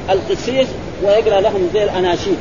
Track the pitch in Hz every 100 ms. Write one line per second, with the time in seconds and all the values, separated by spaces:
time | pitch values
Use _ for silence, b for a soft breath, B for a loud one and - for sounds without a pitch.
0 | - - - 190 - 262 254 - - -
1 | 196 208 220 196 208 202 175 202 202 185
2 | 180 170 196 175